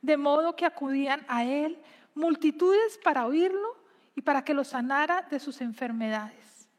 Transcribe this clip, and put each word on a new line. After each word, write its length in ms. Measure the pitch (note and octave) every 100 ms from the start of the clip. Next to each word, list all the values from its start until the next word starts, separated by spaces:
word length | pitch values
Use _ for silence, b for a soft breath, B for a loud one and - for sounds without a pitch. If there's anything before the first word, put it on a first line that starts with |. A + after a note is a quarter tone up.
de 160 | C4 D4+
modo 380 | C#4+ D4 E4
que 100 | E4
acudían 600 | E4+ E4+ C#4 C4+ C#4 C#4+ D4
a 160 | A#3+
él 380 | A#3+ C#4+ D#4 E4+ B B B
multitudes 840 | - E4 D#4+ D#4+ D4+ F4+ G4 A4 -
para 240 | F4+ C#4 A#3
oírlo 540 | D4+ F#4 F#4+ G#4+ - b b b -
y 60 |
para 200 | C#4+ C#4
que 120 | C#4
lo 100 | C#4+
sanara 580 | C#4 B3+ B3 C4+ D#4 F4
de 160 | F#4+ C#4+
sus 220 | - C4
enfermedades. 1080 | A#3+ A3+ B3 A3+ A3 G#3+ G#3+ - - - _